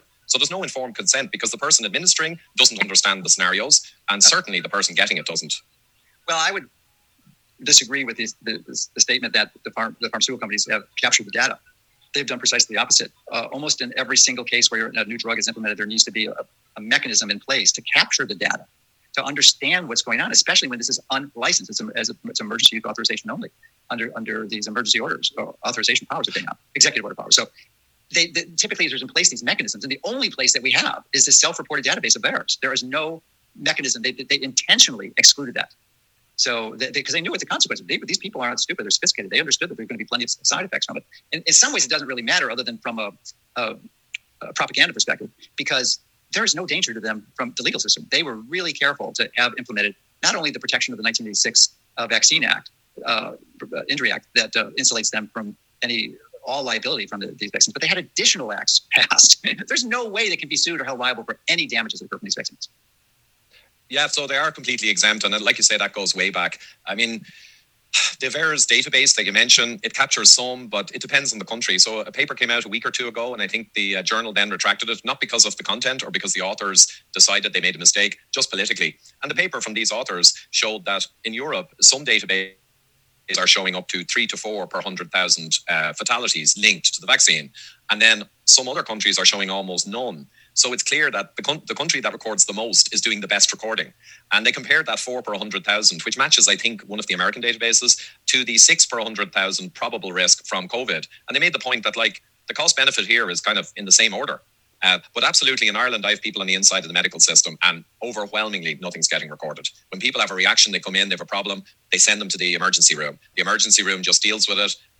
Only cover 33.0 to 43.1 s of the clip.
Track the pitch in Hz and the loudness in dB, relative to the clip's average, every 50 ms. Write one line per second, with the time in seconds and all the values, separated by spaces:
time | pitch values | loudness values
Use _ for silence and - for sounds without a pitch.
33 | 156 160 165 165 - _ _ _ _ _ _ - 147 151 151 - 139 127 - 120 | -4 -4 -6 -10 -14 _ _ _ _ _ _ -4 -2 -2 -2 0 -2 -2 -2 -2
34 | 110 131 123 - 127 - 156 139 139 135 127 - - - 175 240 - - 123 101 | -2 -4 -6 -6 -4 -2 -2 -2 -2 -6 -8 -10 -10 -6 -2 0 0 0 -2 -6
35 | 98 98 - - - - - 143 139 - 180 - - - _ _ _ _ _ _ | -12 -8 0 4 4 4 4 2 -2 -8 -8 -8 -8 -10 _ _ _ _ _ _
36 | _ _ _ _ _ _ _ - - 127 120 117 113 110 110 113 131 - 147 143 | _ _ _ _ _ _ _ -4 -2 -2 -2 -2 -4 -6 -6 -6 -6 -4 -4 -4
37 | 131 - 151 170 170 - - - - - - 330 - - - - 185 - - - | -4 -2 -4 -4 -4 -4 -6 -8 -6 -6 -2 -2 -2 -2 -2 -6 -6 -6 -6 -6
38 | - - 180 - - 196 - - 127 120 127 - - - 185 - 107 101 - - | -4 -4 -4 -4 -4 -8 -8 -6 -6 -4 -4 -4 -4 -4 -6 -6 -2 -2 -2 0
39 | 175 175 - - 101 95 104 143 165 147 - - 170 180 - 113 110 92 120 110 | 0 0 -2 -2 -4 -4 -2 -2 0 0 -2 -2 -2 -4 -8 -10 -10 -10 -10 -10
40 | 107 - 120 123 117 - - - - - - - 190 185 - - - - - - | -8 -6 -6 -4 -4 -6 -6 -2 -2 0 0 0 -2 -6 -6 -6 -6 -6 -8 -10
41 | - _ - - _ _ 151 170 - 165 147 - 247 285 285 196 - - 156 147 | -12 _ -20 -20 _ _ -10 -4 0 4 6 6 6 4 2 0 0 0 0 -2
42 | 143 135 127 123 117 135 170 180 - 117 117 127 117 120 117 110 - 131 117 113 | -2 -4 -6 -4 -2 0 2 2 2 0 -2 -4 -6 -6 -8 -8 -6 -6 -6 -4
43 | 107 101 | -6 -8